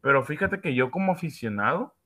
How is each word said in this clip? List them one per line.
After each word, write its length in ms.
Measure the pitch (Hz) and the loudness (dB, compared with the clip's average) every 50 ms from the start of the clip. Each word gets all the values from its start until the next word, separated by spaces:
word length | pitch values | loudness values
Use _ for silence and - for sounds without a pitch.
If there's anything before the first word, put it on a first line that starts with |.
Pero 220 | - 139 139 139 127 | 4 4 4 4 4
fíjate 340 | - 147 156 196 190 196 196 | 0 -2 -2 -2 -2 -2 -2
que 160 | - 175 131 | -2 -2 2
yo 160 | 123 127 131 | 2 0 0
como 220 | - 180 190 190 180 | 0 -2 0 0 0
aficionado 800 | 170 - 160 131 - - 113 104 101 101 113 143 180 254 302 _ _ _ | -2 -4 -8 -8 -6 -6 -6 -4 0 0 0 0 0 -4 -6 _ _ _